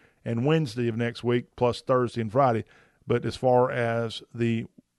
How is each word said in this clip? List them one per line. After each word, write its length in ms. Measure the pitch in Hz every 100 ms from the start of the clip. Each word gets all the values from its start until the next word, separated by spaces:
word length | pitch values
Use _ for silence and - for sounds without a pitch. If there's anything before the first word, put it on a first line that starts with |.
| _ _
and 220 | 120 117 135
Wednesday 420 | 160 143 120 117
of 80 | 113
next 260 | 117 -
week, 320 | 120 123 -
plus 280 | - 123 110
Thursday 400 | - 127 120 117
and 100 | 110
Friday. 320 | 120 135 113 - - _ _ -
But 200 | 120 120
as 100 | -
far 340 | 127 123 127
as 520 | 127 117 117 117 - -
the 300 | 117 117 113 - _ _